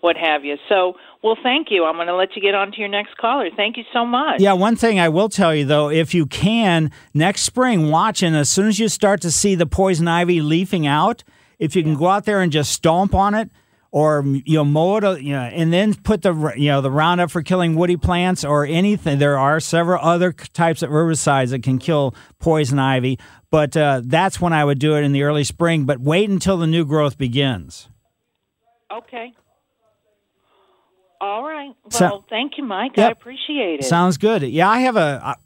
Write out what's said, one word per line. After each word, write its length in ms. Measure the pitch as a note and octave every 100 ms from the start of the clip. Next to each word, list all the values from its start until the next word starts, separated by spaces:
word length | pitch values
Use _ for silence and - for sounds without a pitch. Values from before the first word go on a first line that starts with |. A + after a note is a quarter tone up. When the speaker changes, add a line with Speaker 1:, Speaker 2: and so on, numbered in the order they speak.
Speaker 1:
what 140 | F3 D#3+
have 260 | E3 D3+ C#3+
you. 120 | C#3+ -
So, 260 | G3+ F#3 F3 - -
well, 160 | A3 A3+
thank 280 | B3+ C4 D#4+
you. 140 | G3+ E3
I'm 100 | E3
gonna 180 | E3+ F3+
let 200 | F#3+ G#3
you 60 |
get 140 | G3 G3+
on 160 | G3
to 60 | G#3
your 80 | G#3
next 260 | G3+ G#3 -
caller. 320 | A#3 C4+ G3 D#3+
Thank 220 | G#3 A#3
you 60 | A3+
so 120 | B3 A#3+
much. 340 | A#3+ D4+ C#3
Speaker 2:
Yeah, 120 | G3
one 220 | F#3+ G3 A#3
thing 220 | A#3 G3+
I 100 | E3+
will 200 | D#3+ G#3+
tell 240 | G3 F3+
you, 120 | D#3 C#3
though, 240 | D3+ D3
if 240 | D#3 D#3+
you 120 | F3 D3+
can, 640 | - F#3+ A3+ G#3+ E3+ D#3 - -
next 280 | D3 E3+ G3+
spring, 460 | - - B3+ G#3 D#3
watch, 320 | D#3 G#3+ -
and 120 | F3+ D#3
as 140 | C#3+
soon 180 | - G#3
as 120 | G3+
you 80 | A3
start 320 | - G#3 G3+
to 100 | F3
see 240 | - G#3 F#3
the 100 | E3
poison 420 | - F#3+ F3 E3+
ivy 340 | E3+ F3 F3
leafing 460 | D3+ D#3+ F#3 F#3 D3
out, 360 | D3 F#3 A#3 - _ _ _
if 160 | E3 F#3
you 80 |
can 120 | D#3 D3
go 120 | E3+
out 180 | G3+ G#3
there 160 | G#3
and 100 | F#3
just 200 | D3+ C#3+
stomp 420 | - E3 E3 G3
on 200 | F#3 G3 G#3+
it, 140 | A3 _ _ _ _
or, 320 | - D3+ D3+ C#3 C3+ C#3
you 80 | D#3
know, 80 |
mow 340 | D3 D3 E3+ G#3
it, 60 |
uh, 120 | G3+ F3+
you 180 | C#3
know, 80 | C#3
and 320 | B2 A2 E3
then 220 | E3+ G#3+ G3+
put 260 | - G#3+
the, 320 | F#3+ D#3+ D3+ A#2+
you 120 | D3
know, 100 | C#3
the 120 | C3+
Roundup 400 | C#3 D#3+ F3+ F3
for 100 | F3
killing 320 | C#3+ F#3 E3+ D#3+
woody 220 | F3 F3
plants 480 | - F3 F3+ F3+ D3
or 180 | D3
anything. 540 | C#3+ E3 G3 G#3 E3 C#3
There 200 | C#3+ C#3
are 220 | C#3 D#3
several 400 | - E3 E3+ F3+ D3+
other 260 | F3 F3+ -
c-, 80 | -
types 300 | - E3+ D#3+
of 80 | C3+
herbicides 580 | D3+ E3 D#3+ - C#3 B2+
that 140 | C3
can 160 | B2+ C3
kill 340 | - D#3 C#3 - - _
poison 380 | - D#3 D3 C#3
ivy, 400 | C3+ C3 B2+ C3 - - _
but, 240 | D#3 D3+ E3
uh, 260 | D3 C3+ B2
that's 340 | D#3+ F#3 -
when 140 | F3
I 100 | D#3+
would 140 | D3 C#3
do 160 | D3+ D3+
it 80 |
in 80 | C#3+
the 120 | C#3
early 200 | C#3+ D3+
spring. 420 | C#3+ - E3+ E3 C3+
But 140 | C3+
wait 300 | C3 E3 G#3+
until 260 | G3 F#3 F#3+
the 120 | E3
new 180 | D#3+ D#3
growth 320 | D3+ D3 -
begins. 720 | C3 A#2+ C#3 A2 - - - _ _ _ _ _ _ _ _ _ _ G#3+
Speaker 1:
Okay. 380 | A3+ B3 A#3 A#3+ _ _ _ _ _ _ _ _ _ _ _ _ _ _ _ _ _ _
All 220 | G3+ G#3
right. 300 | C#4+ D#4 C#4+ A#3 -
Speaker 2:
So 160 | A3+ C4+
Speaker 1:
Well, 200 | G3+ _
thank 240 | A3 C#4 -
you, 60 |
Mike. 300 | C4+ F#3+ B3 -
Speaker 2:
Yep. 120 | A3+
Speaker 1:
I 20 |
appreciate 680 | A3+ A#3 C4 - D4 G#3 D3+
it. 20 | C3
Speaker 2:
Sounds 320 | E3+ F3+ D3+
good. 240 | G#3 A3
Yeah, 260 | C#3 C#3 F#3
I 100 | A3+
have 140 | B3+ A3+
a 400 | D#3 C#3 - B2+